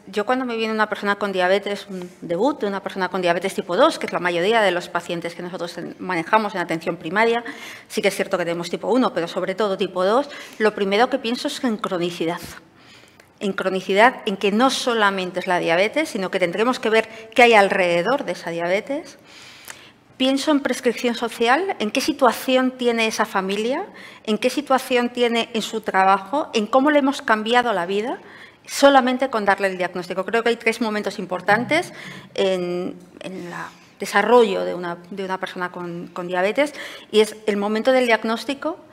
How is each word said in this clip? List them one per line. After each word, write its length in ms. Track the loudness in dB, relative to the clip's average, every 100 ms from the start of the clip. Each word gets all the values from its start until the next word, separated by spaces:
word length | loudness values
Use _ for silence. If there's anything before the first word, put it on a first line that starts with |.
| -8
yo 180 | -4 0
cuando 180 | 0
me 140 | -2 -4
viene 160 | -2
una 160 | 0 -2
persona 260 | -2 -2 -2
con 160 | -2
diabetes, 560 | 0 2 2 0 -6 -8
un 200 | -12 -12 -14
debut 400 | -6 0 0 0
de 80 | -4
una 160 | -4
persona 240 | -6 -4 -4
con 140 | 0
diabetes 340 | 2 2 0 -4
tipo 220 | -2 4
dos, 200 | 4 2
que 80 | -4
es 60 |
la 80 | -4
mayoría 400 | -2 0 2 4
de 120 | 4
los 180 | 2 -2
pacientes 440 | -6 -4 -6 -6
que 80 | -10
nosotros 340 | -10 -10 -10 -10
ten-, 200 | -12 -10
manejamos 580 | -4 -4 2 2 2 -2
en 40 |
atención 380 | -4 -4 -4 -6
primaria, 440 | -4 0 2 0 -4 -12 -16 -18 -8
sí 140 | -2
que 80 | 0
es 60 | 0
cierto 200 | -2 -2
que 60 |
tenemos 260 | -2 -4 -4
tipo 200 | -6 0
uno, 240 | 2 2
pero 160 | 0 -4
sobre 260 | -4 -4 -2
todo 220 | -2 -2
tipo 260 | -2 0
dos, 260 | 2 2 0 -8 -16 -2
lo 160 | 0 0
primero 340 | 0 2 2
que 100 | 2
pienso 280 | -4 -4 -6
es 160 | -4
en 140 | -2 -2
cronicidad. 640 | -4 -2 -2 -2 -4 -4 -10 -16 -20 _ -20 -20 -20 -20 _ _
En 140 | -6
cronicidad, 680 | -2 -2 -2 0 6 6 4 -2
en 100 | -2
que 160 | 0
no 180 | 4 2
solamente 680 | 2 0 2 2 2 -4 -4
es 80 | -2
la 120 | 0
diabetes, 500 | 2 2 2 0 -2
sino 220 | -4 -4
que 80 | 0
tendremos 420 | 0 2 0 0
que 80 | 2
ver 180 | 2 0 -6 -4
qué 100 | 4
hay 100 | 6
alrededor 720 | 8 6 4 2 2 2 -2 -2
de 80 |
esa 160 | -8 -8
diabetes. 680 | -6 -2 -2 -2 -8 -8 -18 -20 -20 -20 -20 -20 -20 -20 _ _ -2
Pienso 340 | 0 2 2
en 80 | 0
prescripción 560 | 0 -2 -2 0 -2 -2
social, 600 | -6 0 2 2 2 -2
en 100 | -2
qué 100 | -2
situación 720 | -2 2 2 2 2 2 2 0
tiene 300 | -2 0 0
esa 180 | 0 -2
familia, 640 | -2 -2 -2 -2 -4 -6 -14 -20 -12 -4
en 120 | -2
qué 140 | 0
situación 580 | -2 0 0 2 0 0
tiene 400 | 0 0 2 -2 -4
en 80 |
su 180 | -4 -6
trabajo, 720 | -2 2 4 4 0 -4 -2
en 140 | -2 2
cómo 240 | 2 4
le 80 | 4
hemos 240 | 2 0
cambiado 500 | 0 0 2 2 2
la 140 | 0 -2
vida, 320 | -2 -4 -6 -12 -20 -20 -20 -12
solamente 640 | 4 6 8 6 2 -2
con 120 | 0
darle 240 | 2 2 2
el 100 | 0
diagnóstico. 460 | -4 -4 -6 -6
Creo 200 | -2 0
que 60 | 0
hay 60 | 0
tres 260 | 0 0
momentos 360 | -2 -2 -4 -6
importantes 760 | -6 -4 2 2 4 0 -2 -8 -16 -16 -12 -2
en, 600 | 0 0 -2 -4 -6 -8 -18 -16
en 280 | -14 -12 -12
la 200 | -12 -14 -16 -20 -12
desarrollo 640 | -2 2 6 6 6 2
de 120 | -2 -4
una, 220 | -6 -8 -10
de 160 | -10 -6
una 140 | -6
persona 320 | -6 -6 -8
con, 360 | -6 -10 -10 -10
con 140 | -10 -4
diabetes, 480 | 0 0 2 -2 -4 -14 -16 0
y 100 | 4
es 140 | 4 2 -2
el 100 | 0
momento 340 | 0 0 4
del 140 | 4 4
diagnóstico, 720 | 2 2 -4 -4 -6 -6 -6 -12